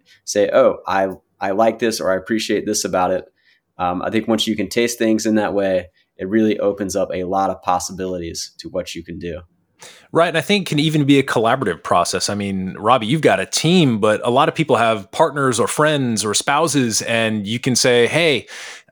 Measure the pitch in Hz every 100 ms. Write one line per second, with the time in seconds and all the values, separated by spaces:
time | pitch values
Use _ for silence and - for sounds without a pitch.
0 | _ _ - 104 101 127 120 - - 98
1 | 98 92 _ - 98 98 113 110 117 107
2 | 80 92 92 110 - 104 95 104 101 92
3 | 90 92 - _ _ _ _ - 90 90
4 | - 110 110 110 110 107 95 120 117 -
5 | 113 110 110 107 101 98 98 92 87 _
6 | _ - 95 110 110 104 101 101 98 98
7 | 92 87 90 95 95 92 - 90 - 95
8 | 92 90 85 78 - - 82 92 85 85
9 | 85 82 85 78 85 _ _ _ - -
10 | _ 160 170 160 - 202 180 151 156 151
11 | 139 139 135 131 113 131 110 82 - 95
12 | 85 92 - 101 101 98 92 - 104 127
13 | 110 156 131 98 95 - 156 180 143 110
14 | 107 107 - 123 156 - 123 117 113 110
15 | 98 - 160 143 135 117 101 - 151 147
16 | 127 110 107 101 - 143 165 143 123 104
17 | - 117 113 107 101 120 135 120 135 123
18 | 117 147 170 127 - - - - _